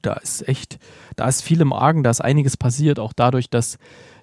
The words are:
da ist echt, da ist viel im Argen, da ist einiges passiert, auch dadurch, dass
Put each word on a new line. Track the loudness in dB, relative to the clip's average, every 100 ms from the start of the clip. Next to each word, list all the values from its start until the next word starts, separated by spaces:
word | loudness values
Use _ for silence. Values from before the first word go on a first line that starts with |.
da | -6
ist | -6 -8 -8 -4
echt, | -6 -6 -20 -20 -20 -18 -6
da | -2
ist | -2
viel | 0 2
im | 2
Argen, | 2 2 4
da | 2
ist | 0
einiges | 2 2 2 0
passiert, | -2 0 0 0
auch | -4
dadurch, | 2 2 2 0
dass | -2 -2 -8 -20 -20 -20 -20